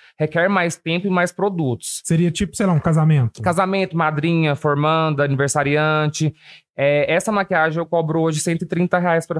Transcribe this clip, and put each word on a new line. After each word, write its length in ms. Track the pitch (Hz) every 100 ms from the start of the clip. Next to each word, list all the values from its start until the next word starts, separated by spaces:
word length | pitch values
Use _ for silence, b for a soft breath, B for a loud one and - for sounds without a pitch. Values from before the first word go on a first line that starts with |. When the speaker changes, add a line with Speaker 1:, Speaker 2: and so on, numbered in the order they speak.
| B -
Speaker 1:
requer 280 | 151 165 175
mais 280 | 196 170 -
tempo 300 | 165 175 190
e 40 |
mais 220 | 180 175
produtos. 720 | - 208 175 135 117 - -
Speaker 2:
Seria 260 | - 165 175
tipo, 240 | 165 202
sei 120 | - 190
lá, 60 |
um 60 | 151
casamento? 600 | 170 156 156 147 117 -
Speaker 1:
Casamento, 560 | 113 170 185 190 185 165
madrinha, 580 | 156 147 165 165 156
formanda, 680 | 143 151 143 151 160 156 143
aniversariante. 1080 | 143 135 139 151 143 147 156 156 151 - 156 B B B _ -
É, 340 | 143 147 139
essa 220 | 170 220
maquiagem 460 | 208 190 170 160 165
eu 80 | 165
cobro 340 | 170 160 160
hoje 200 | 160 151
cento 220 | 175 165
e 40 | 175
trinta 320 | 170 180 180
reais 280 | 175 165
pra 120 | -